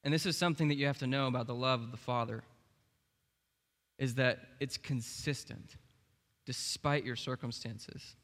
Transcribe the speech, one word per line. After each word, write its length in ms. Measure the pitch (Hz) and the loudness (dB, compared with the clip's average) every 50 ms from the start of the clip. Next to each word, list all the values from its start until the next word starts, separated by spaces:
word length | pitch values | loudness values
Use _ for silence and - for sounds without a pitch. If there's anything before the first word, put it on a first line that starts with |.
| - | 2
And 100 | 139 151 | 2 2
this 120 | 160 - | 2 2
is 100 | 196 160 | 2 2
something 320 | - 180 175 160 - 160 147 | 4 4 2 4 4 4 4
that 80 | 147 | 4
you 100 | 139 139 | 4 2
have 120 | 143 139 - | 2 2 0
to 80 | 139 | 0
know 200 | 127 131 139 139 | 0 2 2 2
about 200 | 131 123 123 117 | 2 2 0 0
the 80 | 113 123 | -2 -2
love 280 | 120 127 131 131 123 117 | 0 2 4 4 2 2
of 80 | 117 | -4
the 60 | 123 | -8
Father, 480 | 120 - - 123 123 117 117 113 110 - - - _ _ _ _ _ _ _ _ _ _ _ _ _ _ _ _ _ _ _ _ _ _ _ _ _ _ _ _ _ | -8 -4 0 0 0 0 0 -4 -8 -8 -14 -20 _ _ _ _ _ _ _ _ _ _ _ _ _ _ _ _ _ _ _ _ _ _ _ _ _ _ _ _ _
is 160 | 139 131 117 | -2 0 2
that 360 | 127 131 127 120 - - - - - | 4 4 4 4 2 -6 -20 -6 -6
it's 160 | 143 135 - | -6 -4 -4
consistent 1000 | - - - 143 123 113 - - - - 156 143 - - - - - - - - - - _ _ _ _ _ _ _ _ _ _ _ _ | -8 -4 -2 -2 -2 -2 -4 -8 -6 -2 -2 -2 -4 -6 -12 -12 -14 -14 -16 -18 -20 -20 _ _ _ _ _ _ _ _ _ _ _ _
despite 600 | - 127 - - - - - - 147 143 147 - | -8 -6 -4 -4 -4 -4 0 2 2 2 2 2
your 120 | 127 120 | -2 -6
circumstances. 1000 | 120 - - 127 123 - 120 117 - - 120 110 104 - - - 139 - - - - | -4 -4 -4 -4 -4 -4 -6 -6 -6 -6 -8 -8 -8 -12 -12 -14 -14 -14 -16 -20 -20